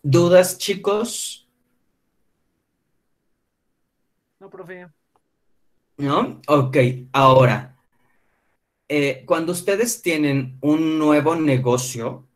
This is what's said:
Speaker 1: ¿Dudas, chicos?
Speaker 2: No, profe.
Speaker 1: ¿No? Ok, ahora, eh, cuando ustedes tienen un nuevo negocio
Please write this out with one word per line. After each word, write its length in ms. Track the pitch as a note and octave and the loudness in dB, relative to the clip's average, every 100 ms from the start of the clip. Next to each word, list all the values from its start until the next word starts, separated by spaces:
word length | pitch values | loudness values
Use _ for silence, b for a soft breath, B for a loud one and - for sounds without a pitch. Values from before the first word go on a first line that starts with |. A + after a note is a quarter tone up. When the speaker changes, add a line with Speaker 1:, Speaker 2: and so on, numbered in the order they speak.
Speaker 1:
¿Dudas, 560 | D3 C#3 F3 F3+ F3+ - | 2 2 6 4 4 -2
chicos? 880 | - G3 G3+ G#3 A#3 - - - _ _ _ _ _ _ _ _ _ _ _ _ _ _ _ _ _ _ _ _ _ _ _ _ _ _ _ _ _ _ | -6 -6 -2 -2 -4 -8 -12 -14 _ _ _ _ _ _ _ _ _ _ _ _ _ _ _ _ _ _ _ _ _ _ _ _ _ _ _ _ _ _
Speaker 2:
No, 80 | G3 | -20
profe. 380 | F#3+ F3 F#3 F3+ _ _ _ _ _ _ _ _ _ _ _ | -20 -18 -18 -20 _ _ _ _ _ _ _ _ _ _ _
Speaker 1:
¿No? 420 | C#3+ D3+ B3 - - | -4 -2 -2 -8 -2
Ok, 300 | D3 C3 D3 B2 B2+ - | 0 0 0 0 -2 -6
ahora, 640 | C3+ C3+ C3 B2 G#2 - _ _ _ _ _ _ _ _ _ _ _ _ | 2 6 6 4 0 -6 _ _ _ _ _ _ _ _ _ _ _ _
eh, 360 | D3 C#3+ C3 - | -2 -2 -4 -2
cuando 240 | E3 E3 | -2 0
ustedes 500 | F3 - G3 A#3+ - | -4 -2 -2 -2 -4
tienen 560 | - D#3+ D3 C#3 C3 C3 | -4 0 0 0 -4 -6
un 380 | C#3+ D#3 D#3+ D#3 | -2 0 0 0
nuevo 360 | D3+ D3+ D3 | 2 2 2
negocio 920 | E3 D#3 B2+ B2 B2 - A2+ A2+ B2 _ | 0 0 0 0 -2 -2 -8 -10 -12 _